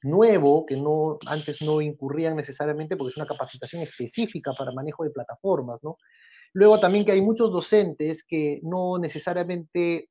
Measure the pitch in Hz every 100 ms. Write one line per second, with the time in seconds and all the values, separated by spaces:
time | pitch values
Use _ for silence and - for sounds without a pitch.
0 | 135 170 226 196 139 151 156 135 147 156
1 | 156 151 - 156 151 143 151 151 151 -
2 | 139 147 160 156 147 127 147 151 156 185
3 | 131 151 143 143 127 127 123 170 156 -
4 | 123 - 233 170 143 131 127 127 147 -
5 | 156 131 120 117 196 170 123 117 151 170
6 | _ _ _ - _ 190 208 214 185 202
7 | 208 196 202 226 226 180 160 214 190 147
8 | 151 160 _ 160 151 143 160 185 180 185
9 | 170 156 175 175 175 180 160 175 170 170
10 | -